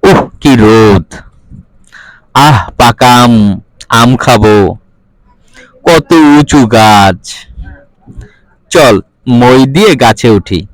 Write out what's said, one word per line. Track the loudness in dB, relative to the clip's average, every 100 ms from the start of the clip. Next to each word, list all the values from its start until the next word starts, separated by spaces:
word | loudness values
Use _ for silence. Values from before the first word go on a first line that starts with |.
উহ, | 0 -2 -4 -6
কি | -2 0
রোদ! | 2 2 2 0 -4 -20 -20 _ _ -20 -20 _ _ -20 -20 _ _
আহ, | 0 0 0 -4
পাকা | -2 -2 0 0 2
আম, | 2 2 0 -4 _ _ -6
আম | -2 0 -2
খাবো। | -2 0 2 2 0 -4 _ _ _ _ _ _ _ -20 -20 _
কত | -2 -2 0
উঁচু | 0 2 2 2 0 0
গাছ। | 0 2 2 0 -2 -14 -20 -20 -20 -20 -20 _ _ -20 -20 -20 _ _ _ _
চল, | -2 0 0 -4 _ -4
মই | 0 2 2 0
দিয়ে | 0 0
গাছে | 0 -2 -2 0
উঠি। | -2 -2 -10 -10